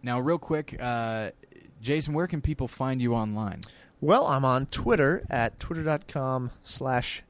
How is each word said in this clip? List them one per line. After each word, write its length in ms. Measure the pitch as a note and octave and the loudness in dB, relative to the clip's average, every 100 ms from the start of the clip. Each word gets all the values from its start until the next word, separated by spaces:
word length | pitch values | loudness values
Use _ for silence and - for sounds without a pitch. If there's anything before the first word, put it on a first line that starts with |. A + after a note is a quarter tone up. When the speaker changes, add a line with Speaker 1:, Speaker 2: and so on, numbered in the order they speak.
Speaker 1:
now 160 | B2 B2 | -2 0
real 180 | C3 E3+ | 2 0
quick, 400 | - D#3 - - | 0 -2 -2 -6
uh, 520 | B2 A#2+ A2+ A2 G#2 - - - - - | -4 -2 -2 -2 -6 -10 -20 -20 -20 -10
Jason, 320 | A2+ D3+ D3 | -2 0 0
where 140 | D3+ F3 | -2 0
can 120 | D#3 | 0
people 260 | D#3 D#3 B2+ | -2 -2 -4
find 340 | - C3 C3 | -2 -2 2
you 140 | A#2+ A#2 | 2 2
online? 460 | A2 G#2+ G#2 F2 - - - _ | 0 -2 -4 -6 -14 -18 -20 _
Speaker 2:
Well, 280 | D3 A3+ - | 4 4 6
I'm 180 | C3+ C3+ | 4 4
on 220 | B2+ C3+ | 2 0
Twitter 580 | - - G#3+ C#3 F3+ - | -2 2 4 4 2 -2
at 300 | B2+ A#2 - | 0 0 -2
twitter 240 | - E3 | -8 -4
dot 240 | D#3 D3 - | -2 -2 -2
com 440 | D3+ C3 C3 B2 - | -4 -2 -2 -4 -10
slash 600 | - - C3+ B2 A#2+ - | -14 -6 0 0 -2 -8